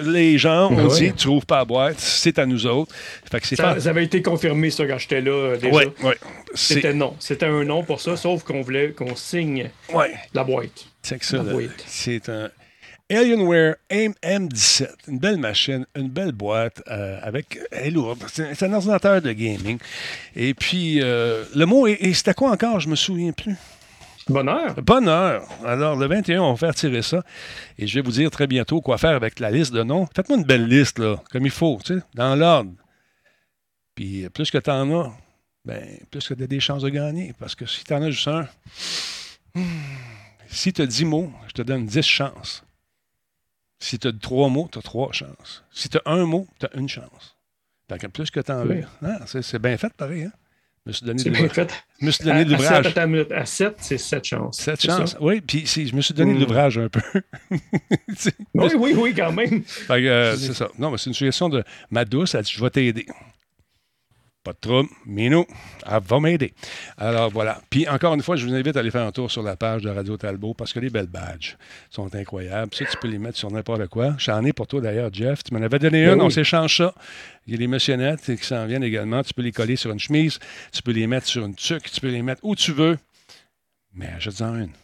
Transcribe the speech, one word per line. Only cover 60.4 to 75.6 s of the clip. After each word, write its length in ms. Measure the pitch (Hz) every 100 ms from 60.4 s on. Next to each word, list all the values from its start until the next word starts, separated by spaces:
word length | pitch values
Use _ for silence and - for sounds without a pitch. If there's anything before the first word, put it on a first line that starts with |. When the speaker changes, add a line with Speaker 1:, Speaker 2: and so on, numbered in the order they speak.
| 135
Speaker 1:
ça. 140 | 123 110 -
Non, 120 | 151
mais 60 | 120
c'est 120 | 131
une 40 |
suggestion 340 | 120 139 - 175
de 120 | 135 - - -
ma 140 | 113 113
douce. 280 | 127 180
Elle 80 | 123
dit, « 80 | 104 -
Je 40 |
vais 60 | 123
t'aider. » 360 | 139 123 113 - - - _ _ _ _ _ _ _ _ _ _ _
Pas 80 | 92
de 60 | 87
trouble. 280 | 110 127 147 -
Minou, 400 | - 101 120 160 - - - -
elle 160 | - 110
va 180 | 92 127
m'aider. 340 | 156 170 131 - - - - -
Alors, 320 | 107 117 113
voilà. 320 | 107 107 107 -
Puis, 180 | 131 151
encore 260 | 139 170
une 80 | 147
fois, 140 | - 135
je 100 | 123
vous 80 |
invite 220 | 131 135 139
à 40 |
aller 100 | 113
faire 120 | 123
un 60 | 110
tour 200 | 127 120
sur 120 | 120
la 140 | 104 90
page 260 | 113 110
de 80 | 104
Radio 260 | 101 98 107
Talbot 380 | 104 98 107
parce 180 | 113 110
que 60 | 117
les 100 | 127
belles 180 | 110 92
badges 480 | 90 90 82 - - - - -
sont 240 | - 98
incroyables. 580 | 101 98 95 92 101 110
Ça, 120 | - 139
tu 100 | -
peux 100 | 117
les 100 | 104
mettre 180 | 113 -
sur 140 | 104
n'importe 380 | 110 107 113 95
quoi. 260 | 113 131 143
J'en 260 | 123 107
ai 80 | 131
pour 120 | - -
toi, 120 | 139
d'ailleurs, 320 | 113 107 117
Jeff. 300 | 95 123 143
Tu 100 | -
m'en 80 |
avais 200 | 117